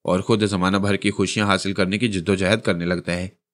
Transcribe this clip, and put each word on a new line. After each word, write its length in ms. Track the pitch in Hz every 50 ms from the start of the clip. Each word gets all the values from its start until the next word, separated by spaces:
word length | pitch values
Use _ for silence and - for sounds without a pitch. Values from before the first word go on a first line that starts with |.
| -
और 160 | - 90 92
ख़ुद 240 | 98 - 117 104 107
ज़माना 340 | 101 101 92 90 92 98 98
भर 180 | 98 101 101
की 120 | 95 - 104
खुशियाँ 360 | 98 - 98 90 - 110 107
हासिल 260 | 101 98 92 - 98 98
करने 240 | 101 95 90 101
की 100 | 104 120 117
जिद्दोजहद 520 | 95 92 80 101 98 92 95 90 113 113
करने 240 | - 110 95 85 85
लगता 280 | 87 90 85 - 87 87
है। 180 | 90 92 98 - _ _ _